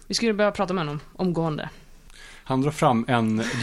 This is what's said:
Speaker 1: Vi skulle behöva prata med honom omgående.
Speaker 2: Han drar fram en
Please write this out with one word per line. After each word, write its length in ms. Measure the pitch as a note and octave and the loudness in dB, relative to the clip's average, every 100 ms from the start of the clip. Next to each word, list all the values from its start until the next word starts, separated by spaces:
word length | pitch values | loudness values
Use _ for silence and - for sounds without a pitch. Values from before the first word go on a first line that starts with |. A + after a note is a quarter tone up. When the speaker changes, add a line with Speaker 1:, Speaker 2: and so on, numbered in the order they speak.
| - | -6
Speaker 1:
Vi 80 | |
skulle 180 | G3 A#3 | 0 0
behöva 240 | G3+ G#3 G3+ | 2 2 2
prata 160 | F3+ | -2
med 60 | F#3 D3 | -2 -4
honom 140 | D3 - - | -6 -10 -4
omgående. 520 | F#3 E3 E3 D3+ - - - - - - - - | -2 0 -2 -4 -8 -14 -20 -20 -20 -20 -20 -14
Speaker 2:
Han 180 | - C3 | -4 0
drar 80 | C#3+ | 0
fram 340 | D3+ D3+ A2+ A#2 | 2 4 4 2
en 340 | A#2+ A2 A2 A2+ A#2+ | 2 2 0 -2 -2